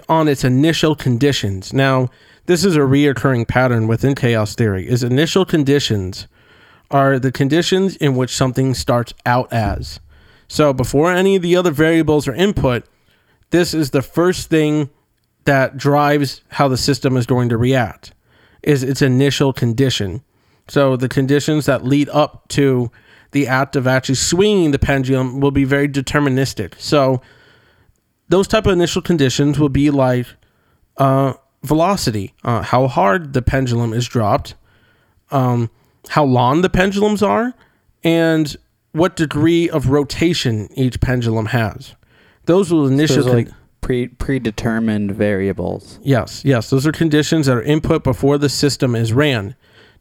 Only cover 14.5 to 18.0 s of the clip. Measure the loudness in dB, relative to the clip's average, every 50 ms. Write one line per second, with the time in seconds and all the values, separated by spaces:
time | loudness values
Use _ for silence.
14.5 | 0 2 2 2 0 0 -2 -4 _ _ _ _ _ _ _ _ _ _ -2 0
15.5 | 2 2 2 0 -2 -2 0 2 2 4 4 2 2 2 0 -2 -6 -10 _ -8
16.5 | -2 0 0 2 2 0 0 0 0 0 0 0 0 0 0 0 0 0 0 0
17.5 | 0 0 0 2 2 0 0 -2 -6 -14